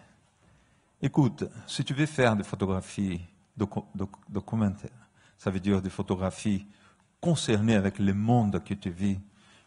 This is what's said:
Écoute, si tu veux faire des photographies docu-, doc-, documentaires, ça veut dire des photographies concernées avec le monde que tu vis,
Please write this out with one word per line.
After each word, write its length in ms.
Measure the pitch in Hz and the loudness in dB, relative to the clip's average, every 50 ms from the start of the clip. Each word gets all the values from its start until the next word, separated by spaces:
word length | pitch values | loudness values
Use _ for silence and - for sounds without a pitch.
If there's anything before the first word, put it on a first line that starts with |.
| - - _ _ _ _ _ _ _ _ _ _ _ _ _ _ _ _ _ _ - | -18 -20 _ _ _ _ _ _ _ _ _ _ _ _ _ _ _ _ _ _ -4
Écoute, 420 | 135 - 160 143 113 - - - - - - - | 0 4 4 4 4 2 -2 -6 -8 -8 -12 -12
si 160 | - - - 135 | -8 -6 -6 -4
tu 120 | - 139 | -4 0
veux 100 | 131 151 | 0 0
faire 320 | 147 - - 127 117 110 | 0 2 2 4 4 4
des 80 | 101 95 | 2 0
photographies 760 | - - 98 101 95 95 92 - - - - 101 95 90 87 87 - - _ _ _ _ | -4 -4 -4 -2 -2 -2 -2 -4 -6 -6 -4 -2 -2 -2 -4 -8 -12 -18 _ _ _ _
docu-, 280 | - 104 - - 107 - - - | -4 -4 -2 -2 -6 -8 -8 -8
doc-, 260 | 92 95 98 - - - - | -8 -8 -8 -8 -14 -18 -10
documentaires, 800 | 104 - - - 113 110 107 98 95 - - - - - - _ _ _ _ _ _ _ | -8 -8 -6 -4 -2 0 0 0 0 -2 -8 -16 -16 -18 -20 _ _ _ _ _ _ _
ça 120 | - 104 | -4 -2
veut 100 | 95 95 | -2 0
dire 200 | 90 101 101 95 | 2 2 2 2
des 80 | 92 95 | 2 -2
photographies 800 | - - 101 - 98 92 95 92 - - - 110 101 95 - - - _ _ _ _ _ _ _ _ _ | -4 -6 -2 -2 -2 0 0 -4 -4 -4 -2 -2 -2 -2 -4 -8 -18 _ _ _ _ _ _ _ _ _
concernées 540 | - 175 160 - - - 113 101 107 113 113 | 0 0 0 0 2 2 2 2 4 4 4
avec 240 | 101 95 98 - - | 4 4 2 0 0
le 140 | 101 98 95 | 0 0 2
monde 500 | 101 107 113 120 120 110 101 95 87 - | 2 4 4 4 4 4 4 0 -2 -2
que 120 | - 101 | -4 -8
tu 160 | 101 - 95 | -6 -6 -8
vis, 280 | 85 87 101 101 98 95 - - _ _ _ - - _ _ | -4 -2 -2 -2 -2 -2 -6 -12 _ _ _ -20 -20 _ _